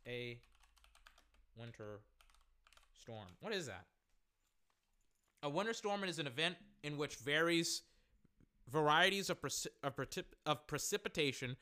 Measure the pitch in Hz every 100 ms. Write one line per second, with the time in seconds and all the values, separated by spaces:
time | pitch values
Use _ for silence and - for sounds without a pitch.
0 | 123 123 120 120 - - - - - -
1 | - - _ _ _ 113 117 113 107 104
2 | - _ - - _ _ _ - - -
3 | - 110 92 90 202 202 135 90 - _
4 | _ _ _ _ _ _ _ _ _ _
5 | _ _ _ _ 147 156 214 226 214 202
6 | 190 160 147 123 170 175 - - 147 147
7 | 143 - 117 151 170 165 165 - - _
8 | _ _ _ _ - _ - 147 147 156
9 | 185 196 185 170 139 - - - 139 135
10 | 127 - - - 151 147 - 151 - 202
11 | 214 - 143 123 127 131